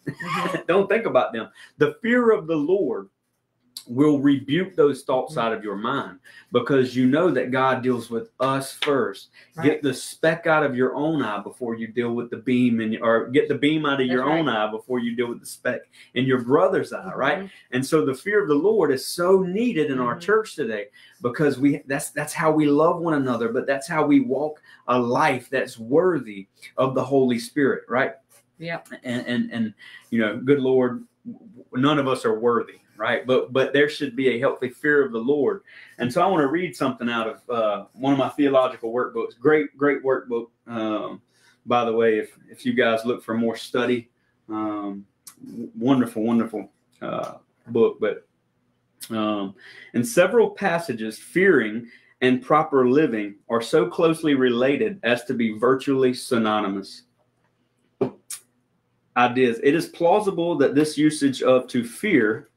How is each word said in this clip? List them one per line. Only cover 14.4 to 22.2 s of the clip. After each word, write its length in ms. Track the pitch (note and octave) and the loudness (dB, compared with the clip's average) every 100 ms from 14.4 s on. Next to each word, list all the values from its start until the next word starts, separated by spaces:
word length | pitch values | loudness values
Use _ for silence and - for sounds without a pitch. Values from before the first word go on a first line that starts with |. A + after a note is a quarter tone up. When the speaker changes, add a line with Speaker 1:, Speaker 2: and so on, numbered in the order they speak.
| D3 | 0
Speaker 2:
eye 200 | A2 G#2+ | 0 -2
before 300 | A2 - B2+ | -4 -4 -4
you 160 | A#2 A#2 | -4 -4
deal 120 | A#2 | -4
with 100 | - | -6
the 60 | - | -14
speck 360 | - B2 B2 - _ - B2 | -8 -6 -6 -10 _ -8 -2
in 100 | C3 | 0
your 160 | B2 | 0
brother's 500 | A#2 D3+ F#3+ F3 - | 2 4 4 2 -2
eye, 220 | G#2+ F#2+ | -10 -10
right? 240 | G2+ C3+ F#3 | -4 -2 -2
Speaker 1:
Mm-hmm. 100 | G3 - - | -8 -18 -6
Speaker 2:
And 140 | B2+ C3+ | -4 2
so 180 | D#3+ | 2
the 100 | C#3 B2+ | 2 -2
fear 260 | - G#3 | 0 0
of 80 | D#3 | 2
the 60 | D3 | 2
Lord 360 | F#3 A3 D3+ | 2 2 2
is 160 | B2+ - | 0 -4
so 340 | - F3+ F#3+ | -2 2 4
needed 480 | F3+ F#3+ B3 D#3+ C#3 | 2 -2 -2 0 -2
in 100 | C3 | -2
our 160 | B2 E3+ | -2 -4
Speaker 1:
Mm-hmm. 40 | F3+ | 0
Speaker 2:
church 300 | A3 G#3+ - | 0 0 -6
today 320 | A#2 G#2 - - - - | -6 -6 -10 -18 -20 -8
because 360 | A#2+ - D3 B2 | -6 0 0 2
we, 240 | C#3 - - | 0 0 -4
that's, 220 | C3+ - | -8 -6
that's 240 | D3 | -8